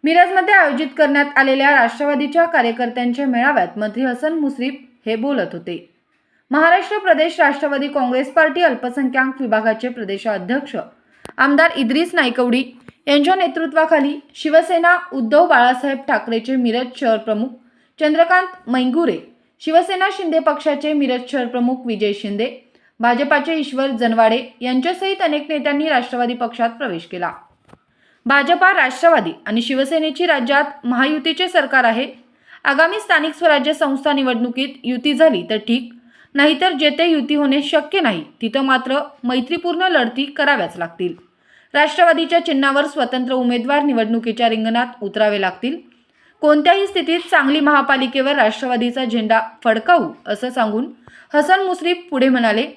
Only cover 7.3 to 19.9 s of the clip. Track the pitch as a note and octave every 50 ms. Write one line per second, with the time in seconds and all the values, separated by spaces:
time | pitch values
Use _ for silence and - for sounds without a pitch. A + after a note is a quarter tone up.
7.3 | D#4+ - D#4+ C#4+ C#4+ C#4+ D#4 C#4+ C#4 C4+ C#4+ C#4+ C#4+ C#4+ B3+ B3 B3 B3+ C4 C4
8.3 | - E4 D#4+ D#4+ C4+ F4 F4+ D4+ B3 A#3+ - B3 A#3+ C#4+ C4+ B3+ B3+ C4+ C4 C4+
9.3 | C4+ - C4+ A3 A3 G#3+ A3 A3+ A3 A3+ - B3 B3 B3 G#3+ F#3+ G3 G3 - A3+
10.3 | G#3 F#3+ F3+ F#3 B3 D4 C#4+ - - F#3 - - _ _ _ _ _ _ _ -
11.3 | - - B3 C#4+ C#4+ C#4+ D#4+ E4 - C#4 C4+ A3 C4+ D4+ F4 E4+ F4 E4+ C#4 B3
12.3 | A#3+ B3+ B3 B3 A#3 C4 C4 B3+ - - _ - _ _ _ D4 C#4+ D4 C#4+ E4+
13.3 | F#4 F#4+ F4+ E4 C4 E4 D#4+ C#4 C#4 D#4+ D#4 D#4+ E4 D4 C4+ C#4+ D4 D4 _ _
14.3 | _ - - D#4 D4 E4 F4 F4 F4+ E4 E4+ E4+ F4+ F4 F4 - - C4+ A#3 A3
15.3 | D4 D4+ F4 F4 D#4 B3 A#3+ B3 C4 B3+ C#4+ C#4 C4+ C4 C4+ - C4+ G#3 A3 A#3
16.3 | A#3 A3+ A3+ B3 C4+ C4 B3 A#3 A3 B3 C4 B3 - - C#4+ A#3 A3 G#3+ A3 A3
17.3 | G#3+ G#3 A#3 C4 - - _ _ _ _ _ _ _ - D#4 D4+ D4+ D#4+ E4+ E4+
18.3 | F4+ F#4 F#4 - - - _ A3+ B3 B3+ B3+ B3+ B3 E4 E4+ C4 F3 - - -
19.3 | _ _ _ _ _ _ - - D#4 E4+ E4+ F4+